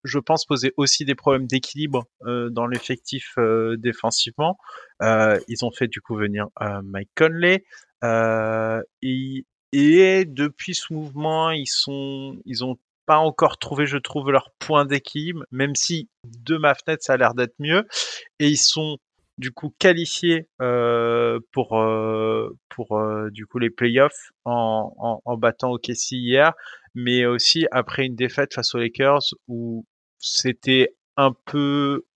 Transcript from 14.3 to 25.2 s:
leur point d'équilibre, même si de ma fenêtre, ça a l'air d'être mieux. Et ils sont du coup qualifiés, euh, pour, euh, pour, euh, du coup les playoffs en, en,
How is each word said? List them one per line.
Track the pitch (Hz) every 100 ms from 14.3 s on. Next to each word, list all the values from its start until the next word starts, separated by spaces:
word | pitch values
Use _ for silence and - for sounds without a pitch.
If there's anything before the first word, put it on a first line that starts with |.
leur | 135 - _
point | - 151 143
d'équilibre, | 139 - 147 156 170 139
même | 127 139 139
si | - 165 117 _
de | 117 117 117 160
ma | 151
fenêtre, | 135 - 156
ça | -
a | 131
l'air | 135
d'être | 120 120 -
mieux. | 147 180 226 - - - - _
Et | 147
ils | 147
sont | - 156 156 147 _ _ _ -
du | 127
coup | - 151 _
qualifiés, | 190 170 165 - 170 165 160 _
euh, | 127 123 117 117 117 117 120 117 117
pour, | 139 117 110
euh, | 110 110 110 110 110 110 110 123 _
pour, | - 113 107
euh, | 107 107 107
du | 104 107
coup | 123
les | 117
playoffs | 117 120 120 143 - - _ 123
en, | 120 113 110 104 -
en, | 117 110